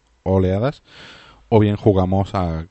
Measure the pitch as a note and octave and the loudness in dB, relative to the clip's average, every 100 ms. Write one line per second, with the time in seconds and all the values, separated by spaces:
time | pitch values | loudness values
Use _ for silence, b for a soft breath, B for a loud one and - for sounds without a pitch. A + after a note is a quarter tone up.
0 | _ _ - F#2+ F#2 G2 B2+ - _ B | _ _ -2 0 0 0 -4 -6 _ B
1 | B B B B B A2+ G#2+ G2+ A2 F#2+ | B B B B B 2 2 2 0 2
2 | F#2 F#2+ G2 G2 F2 D#2+ D#2+ | 0 -2 -2 -4 -4 -6 -10